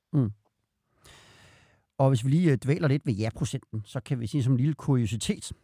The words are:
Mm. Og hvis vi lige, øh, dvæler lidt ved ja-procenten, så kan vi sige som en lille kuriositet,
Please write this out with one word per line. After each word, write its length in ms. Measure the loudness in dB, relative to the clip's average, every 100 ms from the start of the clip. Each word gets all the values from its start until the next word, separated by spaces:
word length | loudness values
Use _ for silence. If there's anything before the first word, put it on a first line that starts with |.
| _
Mm. 200 | -2 -2 -4 _ _ _ _ _ _ -20 -20 -20 -20 -20 _ _ _ _ 0
Og 100 | 2
hvis 160 | 4
vi 60 | 2
lige, 220 | 4 4
øh, 60 | 2
dvæler 300 | 2 0 2
lidt 180 | 0 0
ved 80 |
ja-procenten, 680 | -2 -2 -4 -6 -6 -10 -12
så 160 | -10 -10
kan 200 | -6 -6
vi 60 | -4
sige 160 | 0
som 100 | 2
en 40 | 2
lille 180 | 0
kuriositet, 800 | -2 0 0 0 -2 -4 -6 -8 -18